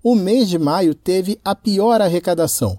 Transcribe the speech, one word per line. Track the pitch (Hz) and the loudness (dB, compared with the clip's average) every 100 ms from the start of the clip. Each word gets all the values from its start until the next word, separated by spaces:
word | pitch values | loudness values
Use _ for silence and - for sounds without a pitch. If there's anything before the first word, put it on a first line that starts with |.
o | 233 | 2
mês | 233 180 247 208 | 0 2 0 0
de | 170 | 0
maio | 147 170 175 | 0 0 0
teve | 147 - 185 185 214 | -2 -2 -2 -2 -6
a | 196 202 | -6 -4
pior | 220 196 220 226 | -2 0 2 2
arrecadação. | 196 170 180 170 160 - 110 | 2 0 -2 -2 -2 -2 -4